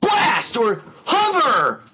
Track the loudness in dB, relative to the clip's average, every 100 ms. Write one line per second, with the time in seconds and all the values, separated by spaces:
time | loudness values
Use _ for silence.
0 | 0 2 0 0 -2 -2 -2 -2 -8 -18
1 | -2 0 2 2 2 2 0 -4 -12